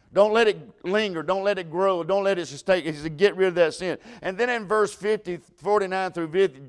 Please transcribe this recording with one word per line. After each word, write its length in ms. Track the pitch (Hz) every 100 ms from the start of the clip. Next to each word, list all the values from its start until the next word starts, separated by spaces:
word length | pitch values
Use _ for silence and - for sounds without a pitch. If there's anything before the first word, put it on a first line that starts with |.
| _
Don't 200 | 180 208
let 160 | 220 226
it 380 | 165 143 - 175
linger. 380 | 208 214 165
Don't 200 | 151 196
let 140 | 196 190
it 140 | 170
grow. 320 | 165 196 180
Don't 200 | 165 196
let 140 | 196 180
it 80 | 160
sustain. 380 | 143 - 185
He 100 | 156
said, 240 | 151 156 147
"Get 180 | 196 175
rid 120 | 185
of 80 | 175
that 180 | 160
sin." 240 | 156 180 143 - -
And 160 | 175 190
then 100 | 240
in 200 | 240 185
verse 260 | 214 202
fifty, 440 | - 208 214 180 175
forty-nine 760 | - _ 170 208 190 190 185
through 400 | 170 160 180 190 135